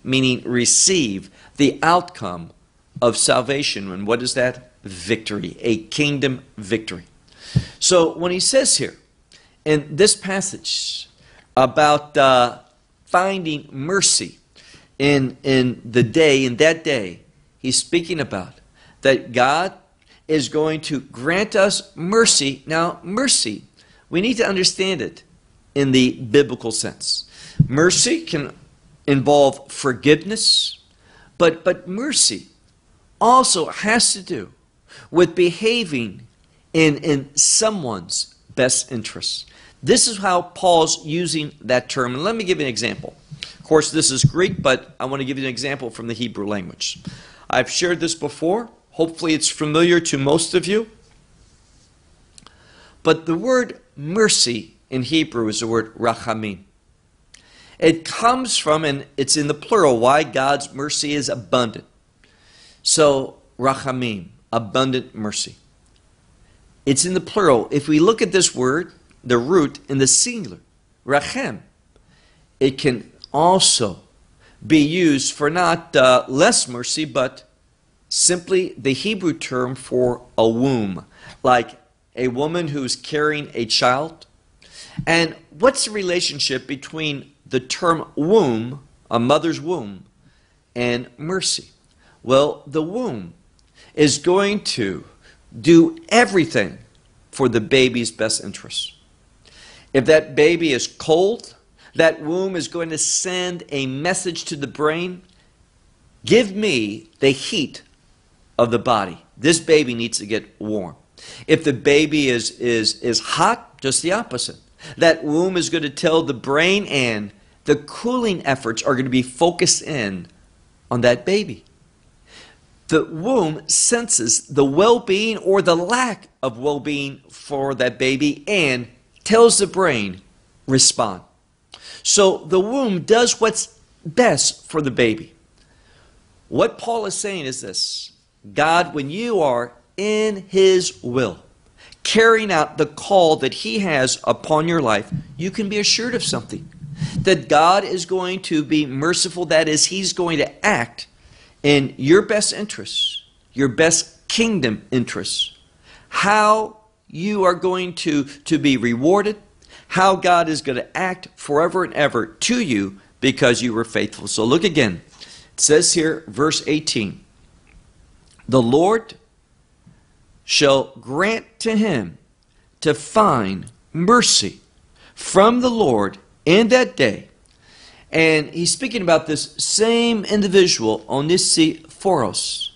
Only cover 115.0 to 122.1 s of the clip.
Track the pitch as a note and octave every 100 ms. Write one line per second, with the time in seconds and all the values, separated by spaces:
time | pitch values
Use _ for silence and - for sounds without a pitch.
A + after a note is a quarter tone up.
115 | E3 D#3+ D3+ D#3 F#3 F3+ D3 D#3+ D3 C3+
116 | E3+ E3 E3 A#2+ C3+ C#3+ F3 G3+ F#3 C#3
117 | B2 G#2+ G#2 - _ _ - C#3+ - -
118 | A#3 B3+ A3+ F3 C#3 C3 A#2 A2+ C#3 B2+
119 | C3 B2+ B2+ - E3+ F3 F3 - - C#3+
120 | G2+ F#2 - _ _ _ _ _ - B2
121 | A#2+ B2 - G3+ F3 G2+ _ _ _ _
122 | _